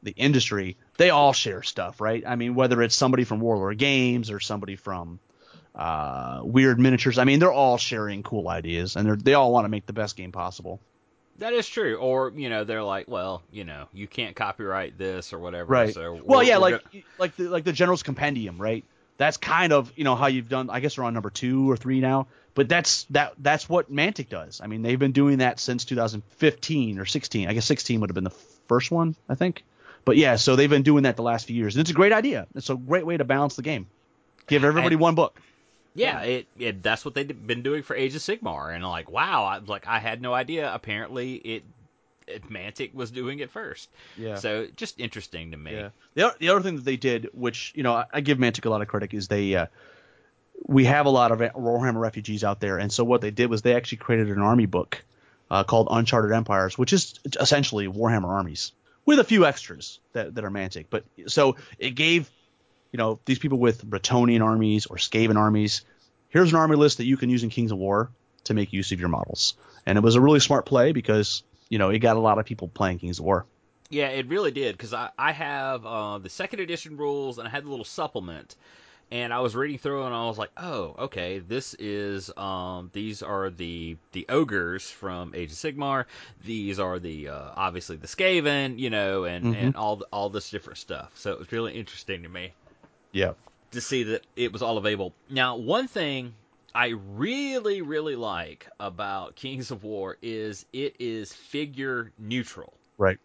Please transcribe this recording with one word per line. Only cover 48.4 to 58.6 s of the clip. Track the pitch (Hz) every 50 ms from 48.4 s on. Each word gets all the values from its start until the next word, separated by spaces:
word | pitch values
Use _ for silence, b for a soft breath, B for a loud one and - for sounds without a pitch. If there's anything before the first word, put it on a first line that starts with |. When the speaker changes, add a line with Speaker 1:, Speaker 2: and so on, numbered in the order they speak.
| 127 120 110 - -
Speaker 1:
a | 117
lot | 110 107 104
of | 104
credit, | - 104 98 95 -
is | 104 95 92
they, | 107 101 101 98 95
uh, | 90 82 - b b b b b b b b b b b b b b _ _ _ - -
we | - 139 135 131
have | 123 139 147 147
a | 143
lot | 135 127 123 117 117
of | 110
Warhammer | 117 113 - - 123 117 120 120 127 131 117 110
refugees | 113 113 107 113 101 - 107 104 104
out | 104 101 98
there, | 104 101 95 87
and | 98 101 95
so | - 120
what | 117 123 120
they | 117 107 104
did | 107 120 120
was | 117 110 107
they | 123 120
actually | 123 120 - - 117
created | - - 120 113 110 104
an | 101 101 101
army | 104 117 123 113
book, | 98 92 90 - _ - - - _ b b b b b b b _
uh, | - 98 98
called | - - 113 110 -
Uncharted | - 113 113 110 - 117 107 104
Empires, | 107 113 113 - 104 98 95 95 - -
which | 127 127 -
is | 190 - - - - _ 143 123 -
essentially | - 131 - 143 139 - - 107 101 95
Warhammer | 92 104 113 113 117 107 92 87
armies, | 92 98 95 87 76 -